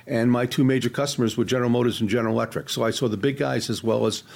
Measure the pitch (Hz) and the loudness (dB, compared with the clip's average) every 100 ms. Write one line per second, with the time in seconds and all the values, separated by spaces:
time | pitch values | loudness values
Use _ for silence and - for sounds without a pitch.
0 | - 117 120 120 123 - 131 131 120 - | -4 0 2 2 0 2 2 2 0 -2
1 | 139 - 117 117 104 123 123 120 120 104 | -4 0 -2 0 0 0 2 2 2 0
2 | 110 120 113 113 113 - - 127 113 110 | 0 0 0 0 -2 -4 -6 -2 -2 0
3 | 123 104 139 135 139 123 117 107 113 113 | -2 0 -2 0 -2 -2 -4 -4 0 2
4 | 110 107 - | 0 -2 -10